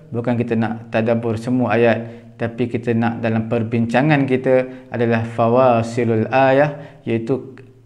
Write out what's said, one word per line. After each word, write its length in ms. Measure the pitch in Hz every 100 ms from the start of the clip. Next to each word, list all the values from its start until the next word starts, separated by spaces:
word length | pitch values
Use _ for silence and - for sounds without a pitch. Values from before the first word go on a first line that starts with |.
| -
Bukan 240 | 120 120 117
kita 160 | 117
nak 400 | 113 110 113 -
tadabbur 400 | 113 110 117 117
semua 400 | 110 120 127 120
ayat, 560 | 110 117 110 - - - -
tapi 320 | 117 117 120
kita 240 | 120 120
nak 240 | 113 117 117
dalam 320 | 113 110 110
perbincangan 720 | 117 110 120 117 120 151 147 131
kita 560 | 127 127 127 127 - -
adalah 320 | 117 117 113 113
fawasilul 1040 | - 117 123 131 117 113 127 117 113 113
ayah, 720 | 131 135 135 147 151 - -
iaitu 560 | - 113 113 131 - - - -